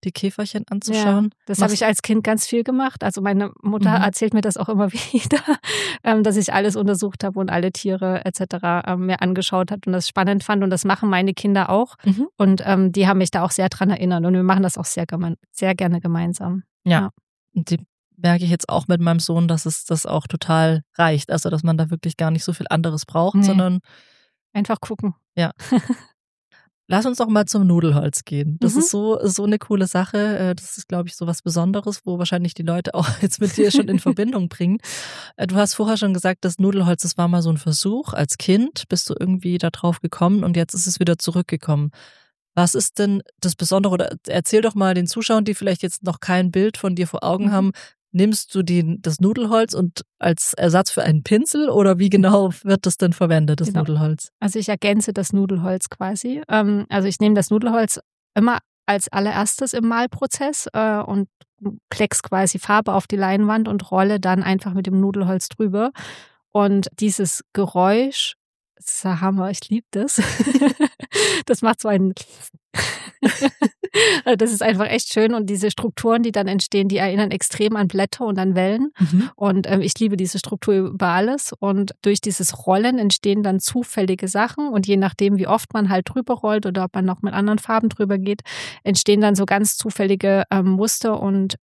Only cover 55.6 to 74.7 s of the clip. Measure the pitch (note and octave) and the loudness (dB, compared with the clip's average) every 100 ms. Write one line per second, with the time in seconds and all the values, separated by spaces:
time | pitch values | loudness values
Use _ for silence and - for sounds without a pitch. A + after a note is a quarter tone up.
55.6 | F3 F#3+ - - F#3+ G3+ B3 C#4 D#4 G#3+ | 0 -2 -4 -6 -6 -4 -6 -8 -2 0
56.6 | G#3 G3+ G3+ G3+ F#3+ F#3 G#3 G#3 - G#3+ | 2 0 -2 -2 -2 2 2 4 2 2
57.6 | A#3 A3+ A3 - - _ _ - A3+ A#3+ | 2 0 0 -2 -10 _ _ 0 2 0
58.6 | _ _ - G3+ - G3+ G3+ G3+ G#3+ - | _ _ -4 -2 -2 -2 -2 -2 -2 -2
59.6 | C4+ C4 A3+ A#3 B3 - C4+ - C#4 D4+ | -4 -2 0 0 -2 -4 -6 -4 -4 -4
60.6 | - - A3 G#3 - G3 G3 _ _ _ | -6 -2 0 -2 -2 -2 -4 _ _ _
61.6 | G3+ G#3+ _ - G#3 - - F#3+ F#3+ F#3 | -10 -10 _ -4 -2 -2 -2 0 0 -2
62.6 | - G#3 A3 G3 - G3+ F#3+ G3 G#3 A3 | 0 0 2 -2 -2 -2 0 2 2 2
63.6 | A3 G3+ F#3 F#3 G3 G#3 F#3 F#3 F#3 F#3+ | 0 -2 -2 0 2 2 2 0 2 -2
64.6 | G3+ F3+ F#3+ F#3+ G3 G3+ F#3 F#3 - - | -2 -4 0 2 2 0 -2 -2 -4 -4
65.6 | G#3+ G3 A#3+ - - - - _ _ G#3 | -2 0 -2 -4 -18 -18 -20 _ _ 0
66.6 | G3+ G3 F#3+ - G#3+ - F#3+ - - - | 2 2 0 -2 -2 0 -2 -4 -8 -4
67.6 | F#3+ F3+ F#3 G#3+ C4 C#4 - - _ _ | -2 2 2 4 0 -2 -6 -6 _ _
68.6 | _ _ - - F#3 E3+ F#3+ G3 F#3 G3 | _ _ -10 -6 -2 -2 0 0 -2 -6
69.6 | - A3 - G3 C4 - G#3 - B3 C4 | -4 -4 -4 -4 -2 0 0 0 0 4
70.6 | C#4 - D4 _ - G4+ G#4+ G4 - A#3 | 2 2 -2 _ -6 0 2 0 0 0
71.6 | A3 G#3+ A3 G3+ F#3+ - - - - - | 2 2 2 2 2 -2 -14 -20 -20 -20
72.6 | _ - - - - - C4+ - C#4 - | _ -6 -6 -6 -14 -2 -2 2 -2 0
73.6 | A#3 _ F#4+ G#4 A4 F4+ B3+ A3 A3+ G#3 | -2 _ -4 2 2 2 2 2 2 0
74.6 | A3 | 0